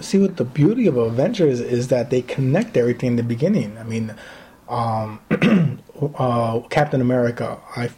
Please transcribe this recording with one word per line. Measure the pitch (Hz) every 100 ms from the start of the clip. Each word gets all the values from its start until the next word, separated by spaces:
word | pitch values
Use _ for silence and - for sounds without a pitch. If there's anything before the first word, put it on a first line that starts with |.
see | - 196
what | 196 -
the |
beauty | 123 - 143 240 208
of | 123
Avengers | 113 117 170 214 156 120
is | 120 120 127
that | 127 117
they | 127
connect | 123 - 131 160 240 131
everything | 120 120 127
in | 120
the |
beginning. | 117 117 165 208 107 107
I |
mean, | 113 113 110 - - - - - -
um, | 127 120 110 110 107 -
<clears throat> | - 233 202 147 - - - 143 -
uh, | 127 120 117 117 -
Captain | 160 147 139
America, | 123 127 120 117 113 - - -
I | 120